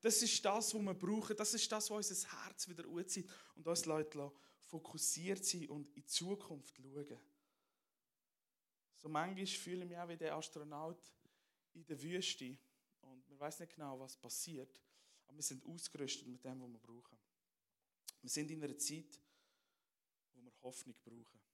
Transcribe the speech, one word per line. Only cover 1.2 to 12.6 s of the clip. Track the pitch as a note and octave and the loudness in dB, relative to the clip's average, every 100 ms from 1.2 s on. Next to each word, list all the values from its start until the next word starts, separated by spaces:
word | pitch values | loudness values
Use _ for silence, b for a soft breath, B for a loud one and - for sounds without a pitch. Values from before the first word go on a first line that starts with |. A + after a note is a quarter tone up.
| G#3+ G#3+ | 4 2
Das | G#3+ | 4
ist | A3+ - | 4 4
das, | G#3+ G#3+ | 4 2
was | G#3+ G#3 | 2 2
unser | F3 - B2+ | 0 -2 -4
Herz | F#3 F#3+ - | -8 -4 -4
wieder | E3 E3 | -4 -4
anzieht | E3+ F3 - - B B - | -4 0 0 -2 B B -6
und | D#3 | 2
uns | E3+ D#3+ | 4 6
lässt | D#3 D3+ D3+ C#3+ C#3+ B B - | 4 4 0 -4 -6 B B -8
fokussiert | E3 E3 D#3+ - - F3 G3 F#3+ | -8 -6 2 2 4 2 2 2
sein | F3 D3 | 0 -2
und | D3 C#3+ | -4 -6
in | - | -10
die | - | 0
Zukunft | - F3 G3+ G3+ D3+ - - | 2 2 -2 -2 -10 -12 -16
schauen. | C3+ C#3 C#3+ B2 - _ _ _ _ _ _ _ _ _ _ _ _ _ _ _ _ - | -12 -8 -8 -10 -16 _ _ _ _ _ _ _ _ _ _ _ _ _ _ _ _ -12
So | D#3 | 0
manchmal | D3+ F3 F#3+ F#3+ | 2 2 0 0
fühle | - - F3+ | -2 -2 -2
ich | F3 | -2
mich | E3+ | -4
auch | F3 | -6
wie | E3+ | -2
der | D#3+ D3+ | -2 -2
Astronaut | D#3 D#3 D3 D3 D#3+ F3 - - b b b b b | -4 -8 -8 -4 -4 -6 -14 -20 b b b b b
in | E3+ D#3+ | -20 -8
der | D3 | -4
Wüste | D3 F3+ F3+ - B2+ C#3 | 0 0 2 0 -4 -8